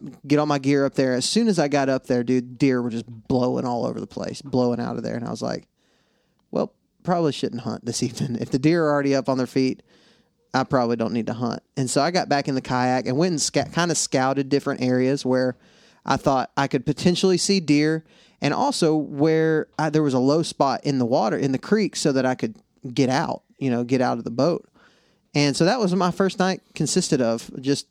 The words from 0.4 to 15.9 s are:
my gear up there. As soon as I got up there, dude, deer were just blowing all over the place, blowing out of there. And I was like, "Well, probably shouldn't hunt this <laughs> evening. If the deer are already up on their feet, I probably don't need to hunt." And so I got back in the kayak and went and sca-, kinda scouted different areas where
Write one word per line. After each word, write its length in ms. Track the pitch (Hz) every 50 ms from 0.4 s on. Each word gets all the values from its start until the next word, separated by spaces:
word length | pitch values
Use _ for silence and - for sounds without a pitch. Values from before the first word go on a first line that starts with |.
| 151
my 140 | 151 147 139
gear 260 | 131 139 143 139 139
up 80 | 135 -
there. 180 | - 135 127 127
As 120 | 123 131
soon 220 | - - 220 233 226
as 100 | 185 165
I 80 | 147 143
got 220 | 143 143 135 135
up 160 | 135 131 - -
there, 160 | 127 123 120
dude, 340 | 120 127 127 123 123 127 117
deer 240 | 147 135 127 123
were 80 | 120 120
just 160 | 110 117 113 120
blowing 580 | 117 110 - - 131 123 127 127 127 123 127
all 200 | 123 120 117 120
over 140 | 120 120 110
the 80 | 101 -
place, 340 | - - - - 117 -
blowing 380 | - 135 131 127 123 123 123 120
out 180 | 120 120 120 120
of 60 | 117
there. 120 | 117 113
And 100 | 117 120
I 60 | 113
was 100 | 113 123
like, 260 | 123 123 - - - _ _ _ _ _ _ _ _ _ _ _ _ _ _ _ _ _
"Well, 220 | - - - - _ _ _ _ _ _ -
probably 280 | 165 185 175 165 147
shouldn't 300 | 127 - - - - 120
hunt 240 | 123 117 110 - -
this 160 | 120 117 - 123
<laughs> 40 | 123
evening. 300 | 117 - 143 131 117 110
If 120 | 120 -
the 80 | - 131
deer 260 | 135 156 170 170 160
are 60 | 147
already 240 | 147 143 139 139 135
up 140 | 135 117 -
on 80 | 131 131
their 100 | 127 -
feet, 360 | - 135 131 131 - - _ _ _ _ _ _ _ _ _ _ _ _ _ _ -
I 100 | 131 156
probably 320 | - 143 127 120 117 120
don't 180 | 113 113 107 113
need 140 | 120 110 107
to 60 | 110
hunt." 280 | 110 117 120 - - - _ _ 147
And 120 | 131 120
so 120 | - 147
I 100 | 139 170
got 180 | 175 180 - -
back 180 | 147 143 135 151
in 80 | 135
the 60 | 131
kayak 460 | - - 127 127 123 127 127 131 110 -
and 100 | 123 143
went 140 | 175 190
and 100 | 165 139
sca-, 300 | - - - 143 139 - -
kinda 220 | 165 175 170 151
scouted 540 | - - - - 135 127 135 135 135 139 131
different 320 | 143 135 - 143 139 -
areas 440 | 127 127 127 127 127 131 139 139 -
where 320 | 127 127 127 127 127 123 - _ _ _ _ _ _